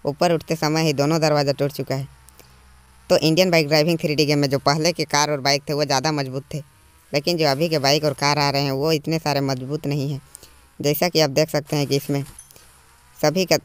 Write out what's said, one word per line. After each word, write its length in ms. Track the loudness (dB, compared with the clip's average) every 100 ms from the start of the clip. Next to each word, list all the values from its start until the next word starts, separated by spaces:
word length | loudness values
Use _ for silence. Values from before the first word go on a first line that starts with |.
ऊपर 280 | -6 0 2
उठते 240 | 2 -2 -4
समय 260 | 0 2
ही 100 | 0
दोनों 280 | 2 2 2
दरवाज़ा 320 | 2 2 0
टूट 200 | 0 -2
चुका 220 | -4 -6
है। 120 | -6 -6 -14 -20 -20 -20 -20 -20 -20 _ -20 0
तो 60 | 2
इंडियन 320 | 4 4 4
बाइक 180 | 4 2
ड्राइविंग 300 | 2 2 0
थ्री 160 | -2
डी 120 | 0 2
गेम 120 | 2
में 100 | 0
जो 80 | 0
पहले 320 | 0 2 0
के 120 | -2 -2
कार 240 | 0 0
और 100 | -2
बाइक 220 | 0 -2 -2
थे 40 |
वो 120 | -4
ज़्यादा 280 | 0 0 0
मजबूत 320 | -2 -4 -8 -10
थे, 40 | -12 -12 _ _ _ _
लेकिन 240 | -4 -2 0
जो 120 | 0
अभी 200 | 2 0
के 100 | 0
बाइक 240 | 2 2
और 100 | 0
कार 240 | 0 0 2
आ 100 | 0
रहे 120 | 0
हैं 100 | -2
वो 200 | -2 0
इतने 260 | -2 -2 -4
सारे 220 | -2 -2
मजबूत 440 | -2 -4 -6 -6 -4
नहीं 240 | -4 -4
हैं। 100 | -6 -12 -20 -20 -20 _ -4
जैसा 280 | -2 0 0
कि 120 | 2
आप 100 | 2
देख 180 | 2 0
सकते 260 | -2 -2 -4
हैं 100 | 0
कि 100 | -2
इसमें 260 | -2 -4 -4 -14 -20 -20 -20 -20 _ _ _ -2
सभी 260 | -2 0 0
का 100 | 0